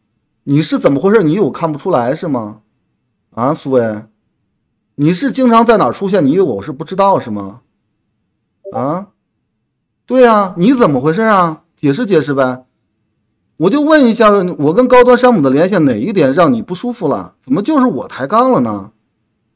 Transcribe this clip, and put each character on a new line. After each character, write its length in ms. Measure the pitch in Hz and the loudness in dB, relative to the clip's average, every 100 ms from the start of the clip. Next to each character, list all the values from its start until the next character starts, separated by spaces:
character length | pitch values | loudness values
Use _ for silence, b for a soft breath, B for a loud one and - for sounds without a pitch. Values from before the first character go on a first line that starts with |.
| _ _ _ _ | _ _ _ _
你 180 | - 143 | -2 -2
是 160 | 160 277 | 0 -2
怎 140 | 170 | 0
么 80 | 139 | 0
回 120 | 190 | 2
事？ 100 | 226 | 2
你 80 | 151 | 2
以 60 | 180 | 0
为 80 | 156 | -2
我 40 | |
看 220 | - 165 | -2 -6
不 40 | 147 | -6
出 120 | 190 | -4
来 240 | 151 120 | -2 -2
是 140 | 156 175 | -4 -4
吗？ 320 | 127 107 107 _ _ _ _ _ _ _ | -6 -8 -14 _ _ _ _ _ _ _
啊， 180 | - 127 | -6 -4
苏 200 | - 143 | -4 -2
威， 300 | 131 113 104 107 _ _ _ _ _ _ _ _ | 0 0 -6 -12 _ _ _ _ _ _ _ _
你 180 | - 147 | -4 -2
是 200 | 180 277 | -2 -4
经 180 | 269 254 | -2 2
常 160 | 226 233 | 2 2
在 120 | 220 | 2
哪 80 | 135 | 0
儿 60 | |
出 160 | - 196 | -2 -2
现？ 160 | 196 | 0
你 80 | 139 | 0
以 40 | 170 | 0
为 60 | |
我 200 | 180 101 | 0 -2
是 80 | 110 | -8
不 140 | 139 | -12
知 100 | 160 | -10
道 240 | 185 196 175 | -2 0 0
是 100 | 120 | -4
吗？ 320 | 104 98 117 _ _ _ _ _ _ _ _ _ _ 196 | -10 -10 -16 _ _ _ _ _ _ _ _ _ _ -14
啊， 360 | 113 131 175 196 _ _ _ _ _ _ _ _ _ _ | -8 -6 -6 -10 _ _ _ _ _ _ _ _ _ _
对 180 | 254 | 2
啊， 300 | 240 214 190 175 | 4 4 0 0
你 160 | 190 | 0
怎 160 | 269 202 | 2 2
么 120 | 135 | 0
回 120 | 147 | -2
事 100 | 170 | 0
啊？ 400 | 220 202 170 156 _ _ | 0 2 0 -2 _ _
解 160 | 147 | -2
释 140 | 139 226 | -2 0
解 140 | 170 | 0
释 120 | 147 | 0
呗。 320 | 135 131 123 - _ _ _ _ _ _ _ _ _ | 0 -2 -2 -12 _ _ _ _ _ _ _ _ _
我 120 | 160 | 0
就 100 | 277 | 0
问 260 | 294 311 247 | 2 4 4
一 80 | |
下， 160 | 214 220 202 180 151 | 4 2 2 0 -2
我 140 | 147 | 0
跟 140 | 180 254 | 0 4
高 160 | 247 | 4
端 160 | 247 247 | 6 4
山 160 | 247 | 4
姆 60 | 220 | 2
的 100 | 139 | 2
连 180 | 135 185 | 2 0
线 160 | 196 | 2
哪 80 | 143 107 | 0 0
一 140 | 156 | -2
点 200 | 196 135 | 0 0
让 200 | 139 165 | 2 2
你 100 | 117 | 0
不 120 | 101 | -4
舒 180 | 180 240 | -8 -8
服 160 | 233 160 | -6 -4
了？ 260 | 110 87 _ | -4 -8 _
怎 100 | - | -4
么 80 | 226 | -4
就 200 | 208 311 | 0 0
是 60 | 254 | 0
我 200 | 143 104 | -2 -10
抬 200 | - 135 | -10 -4
杠 260 | 214 262 | 0 2
了 80 | 214 | 0
呢？ 320 | 120 101 98 _ _ _ _ _ _ | -2 -6 -12 _ _ _ _ _ _